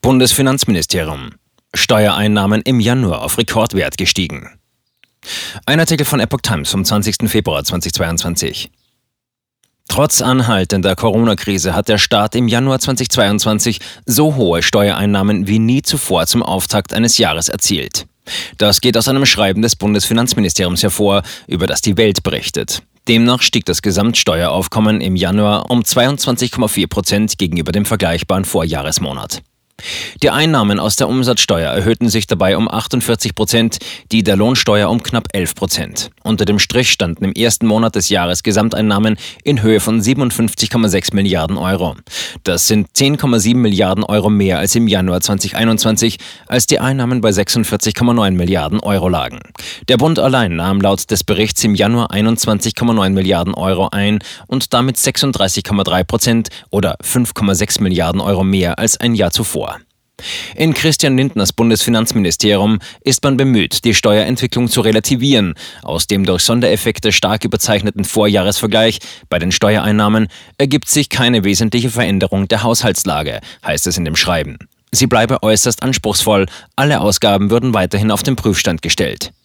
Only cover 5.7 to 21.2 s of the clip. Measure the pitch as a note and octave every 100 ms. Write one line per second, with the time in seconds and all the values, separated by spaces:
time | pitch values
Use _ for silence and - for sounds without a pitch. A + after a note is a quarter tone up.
5.7 | D3+ D#3+ D#3+ C#3+ C#3+ G#2 C#3 - F2 C#2+
6.7 | F#2+ F#2+ G#2 G#2 G2+ A2 A2 F#2 D2+ -
7.7 | F2+ E2+ - E2+ E2+ F2 E2+ - - -
8.7 | _ _ _ _ _ _ _ _ _ _
9.7 | _ _ - D3+ - B2 B2+ A#2 G2+ F2+
10.7 | G2 F#2 F#2 A2+ G#2 A#2 G2+ - G2 F#2
11.7 | F2+ G#2 G#2+ - A2+ G#2+ A#2 A#2+ A#2+ C3+
12.7 | C3 - B2+ B2+ - G2+ G#2 - G#2+ A#2+
13.7 | G#2+ - - - B2 D3+ C#3 F#2+ E2+ -
14.7 | G#2+ G2+ F2+ G#2 G2+ G2 G#2+ G2 A2 A2+
15.7 | C3 - D3+ - F2+ E2 A#2+ - F#2 -
16.7 | - - - A#2 - E2+ D#2+ - - -
17.7 | F2+ B1+ - - _ - - - - G#2
18.7 | G2 B2 A2+ A2+ C3+ C#3 - G2+ F#2+ A#2
19.7 | - G2+ G#2 - A#2 B2 - G2 - F2+
20.7 | F2+ G#2 - G#2 G2